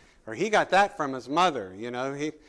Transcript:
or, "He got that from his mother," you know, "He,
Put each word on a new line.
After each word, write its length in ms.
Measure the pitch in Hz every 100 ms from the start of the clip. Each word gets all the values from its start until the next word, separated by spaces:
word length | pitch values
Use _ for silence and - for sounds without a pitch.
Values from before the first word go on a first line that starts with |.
| _ _ -
or, 80 |
"He 160 | 110 202
got 220 | 208 151
that 260 | 180 202 -
from 160 | 147
his 160 | 131 117
mother," 460 | 151 202 135 95 95
you 140 | 117
know, 220 | 123 135
"He, 180 | 143 151 -